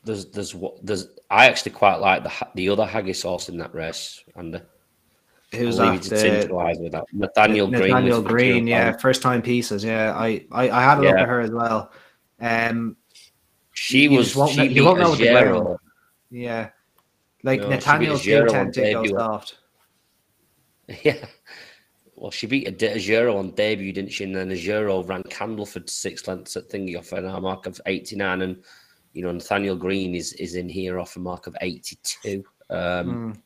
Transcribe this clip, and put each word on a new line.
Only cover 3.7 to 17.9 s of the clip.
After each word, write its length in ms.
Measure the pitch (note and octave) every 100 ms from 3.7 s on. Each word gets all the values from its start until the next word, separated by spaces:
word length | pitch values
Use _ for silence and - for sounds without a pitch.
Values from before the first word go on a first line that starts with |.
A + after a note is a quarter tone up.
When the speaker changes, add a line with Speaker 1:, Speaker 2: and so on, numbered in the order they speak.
Speaker 1:
race, 480 | - D#2+ - - - _ -
Andy. 240 | E2+ E2+ - _ _ _ _ _ _ _ _
Speaker 2:
Who's 260 | A2+ A#2+ F#2
Speaker 1:
I'll 140 | A2+
leave 100 | F#2+
Speaker 2:
that? 60 | F#2+
Speaker 1:
you 60 | G#2+
to 60 |
Speaker 2:
The 180 | G#2+ G#2
Speaker 1:
tantalize 380 | G2+ F#2 E2+ E2
with 140 | E2+
that. 120 | D#2+ -
Nathaniel 560 | G2+ G2+ - G#2+ G#2+ G2
Speaker 2:
Na-, 100 | A#2+
Speaker 1:
Green 120 | F#2+
Speaker 2:
Nathaniel 280 | B2+ B2+ A#2
Speaker 1:
with 40 | G2+
Speaker 2:
Green, 380 | A2+ B2 B2 A#2
yeah, 260 | A#2 A#2
Speaker 1:
June 80 | A2+
Speaker 2:
first 200 | C3 B2+
time 220 | C3 A#2+
pieces, 420 | A2+ B2 A#2 G#2
yeah. 300 | A2 A2+ A2 F2+
I, 300 | A2+ A2 -
I, 200 | - B2+
I 120 | A#2
had 160 | C3 D3
a 40 |
look 120 | -
Speaker 1:
Yeah. 80 | F#2
Speaker 2:
at 60 | A#2
her 120 | B2
as 100 | A#2
well. 420 | A#2 A#2 A2 G#2+ - - _ _ _
Um, 560 | A#2 A2+ A#2 A#2 A2+ - _ - - _ _ _ _
Speaker 1:
She 300 | - - C3
Speaker 2:
you 80 | D3
Speaker 1:
was, 160 | C#3 G#2+
Speaker 2:
just 80 | C3+
won't 140 | C#3
Speaker 1:
she 40 | C#3+
Speaker 2:
know, 60 |
you 100 | C3+
Speaker 1:
beat 60 | B2+
Speaker 2:
won't 180 | D3 F3+
know 100 | F3
what 80 | C#3+
the 80 | A#2
Speaker 1:
Ajero. 360 | B2 G#2+ F#2
Speaker 2:
ground. 160 | F2+ F2 _ _ _ _ _
Yeah, 400 | B2 A#2+ A2+ A2 _ _ _ _ _ _ _
like, 160 | C3 A#2+
Speaker 1:
No, 40 | G#2
she 40 |
beat 40 | B2+
Speaker 2:
Nathaniel's 460 | C#3+